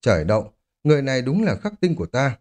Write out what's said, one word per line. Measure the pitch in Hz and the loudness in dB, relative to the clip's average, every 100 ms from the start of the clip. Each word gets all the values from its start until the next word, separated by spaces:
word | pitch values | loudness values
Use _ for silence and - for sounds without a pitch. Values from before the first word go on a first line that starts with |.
Trời | - 92 | 2 2
đậu, | 78 107 107 _ _ _ | 2 -2 -2 _ _ _
người | 147 151 | 2 2
này | 135 131 | 2 -2
đúng | 127 165 | 0 0
là | 220 101 | 0 -2
khắc | 104 - | -6 -2
tinh | 180 165 | -2 -2
của | 85 | -4
ta. | 123 139 117 | -2 -2 -4